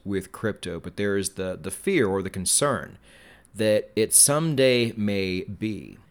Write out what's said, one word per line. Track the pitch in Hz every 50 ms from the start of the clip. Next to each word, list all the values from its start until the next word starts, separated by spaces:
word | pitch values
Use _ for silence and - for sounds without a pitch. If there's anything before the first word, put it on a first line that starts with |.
| -
with | 101 101 95 90 -
crypto, | - - - 107 98 - - 87 85 85
but | - - -
there | - 101 101 98 101
is | 95 -
the, | - - 92 92 90 -
the | 78 92
fear | - - - 196 196 165 117 95
or | 98 98
the | 92 95
concern | - 98 90 - - - 147 147 127 87 69 - - - _ - - - - - - - _ _ -
that | 101 110 107 107 104 - - -
it | 107 110 - -
someday | - - - 143 151 165 165 147 131 131 131 123 120 117 113 107
may | 110 104 104 101 98 95 92 92 92
be. | 92 - 101 - 110 110 104 85 65 50 50 - - _